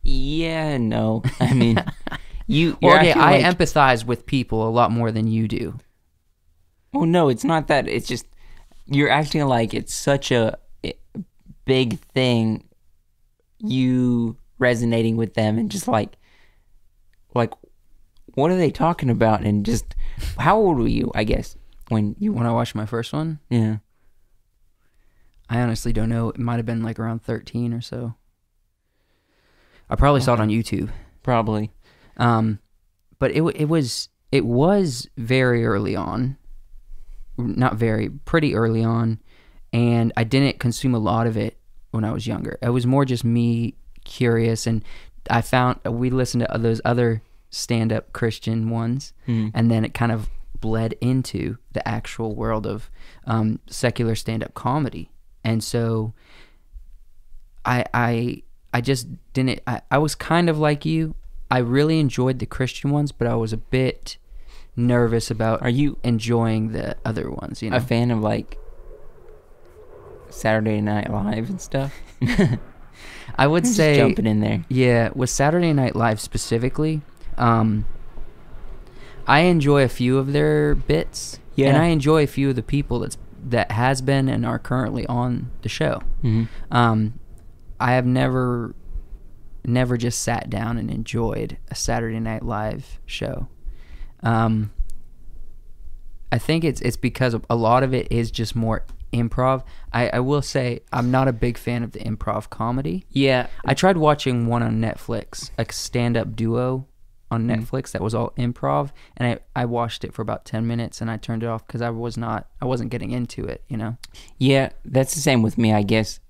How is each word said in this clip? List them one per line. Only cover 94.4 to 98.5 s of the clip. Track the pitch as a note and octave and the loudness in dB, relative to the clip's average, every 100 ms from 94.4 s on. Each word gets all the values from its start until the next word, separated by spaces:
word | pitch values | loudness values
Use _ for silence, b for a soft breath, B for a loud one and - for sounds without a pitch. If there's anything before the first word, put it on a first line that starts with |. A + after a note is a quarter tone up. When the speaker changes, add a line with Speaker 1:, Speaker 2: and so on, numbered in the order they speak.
| A2+ A2 G#2+ - - - - - - - - - - - - - - - - | 2 2 -2 -2 -2 -2 -6 -16 -14 -10 -10 -12 -16 -14 -12 -10 -12 -12 -4
Speaker 2:
I | A#2 | -2
think | - D#3+ | 0 2
it's, | D#3+ A#2+ | 2 0
it's | - - | -2 0
because | B2 - B2+ A2+ - | -4 0 0 0 0
a | A#2 | 2
lot | A2+ B2 | 4 4
of | C3 | 4
it | C3 - | 0 0
is | A#2 A2 | 0 0
just | - A2 | -2 -2